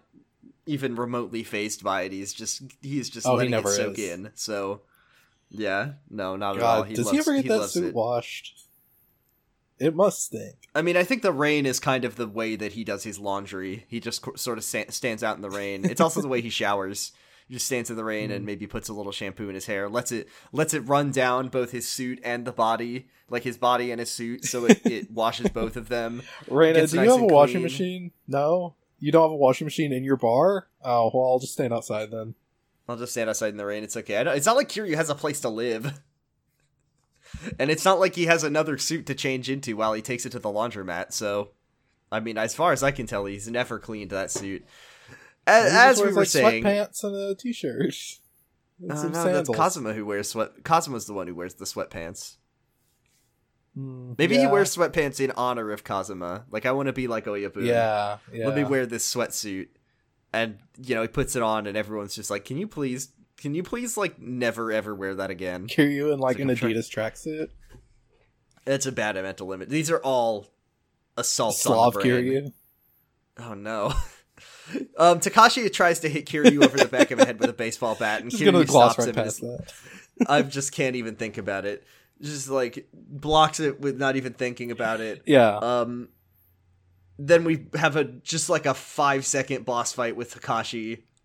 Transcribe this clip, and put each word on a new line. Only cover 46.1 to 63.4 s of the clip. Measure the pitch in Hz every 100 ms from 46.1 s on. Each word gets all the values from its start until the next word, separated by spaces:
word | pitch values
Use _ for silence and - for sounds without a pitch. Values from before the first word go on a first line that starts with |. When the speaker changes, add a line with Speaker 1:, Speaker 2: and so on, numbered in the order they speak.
Speaker 1:
were | 185
Speaker 2:
like, | 131
Speaker 1:
saying | 147 123 113
Speaker 2:
sweatpants | 202 202 202 -
and | 202
a | 196 196
t-shirt. | 196 247 - 143 - -
<laughs> | - - - _ _ _ _ _ -
And | 180
Speaker 1:
Uh, | 147
Speaker 2:
some | 156
Speaker 1:
no, | 165
Speaker 2:
sandals. | 175 - 139
Speaker 1:
that's | 113
Kazuma | 175 175 110
who | 107 104
wears | 101 101
sweat-, | 110 - -
Kazuma's | - 165 156 117 107
the |
one | 98 87
who |
wears | 85 90
the | - 92
sweatpants. | 107 - 92 82 - - - _ _ _ _ _ _ _ _ _ _ _ _ _ 139
Speaker 2:
Mm, | 135 127 127 120
Speaker 1:
Maybe | 170 -
he |
Speaker 2:
yeah. | 269
Speaker 1:
wears | 202 190
sweatpants | 170 160 165 143 135
in | 135
honor | 117 127 120 107
of | 104
Kazuma. | - 98 92 92 87 95 123
Like, | 107 127
"I |
wanna | 139 135
be | 131 123
like | 110 107
Oyabun. | 101 98 101
Speaker 2:
Yeah, | 120 117 113 107 104 104 -
Speaker 1:
Let | 113 110 139
me |
Speaker 2:
yeah. | 139
Speaker 1:
wear | 135 120
this | 113 -
sweatsuit." | 123 113 - 104 95 - _ _ _ _ _ _
And, | 113 113 104 _ -
you | 127
know, | 117
he | 113
puts | 143 127 127
it |
on | 110 110 104
and | 107
everyone's | 104 107 101
just | 110 101
like, | 101
"Can | - 139
you | 214
please, | 156 135 123 - _ _
can | _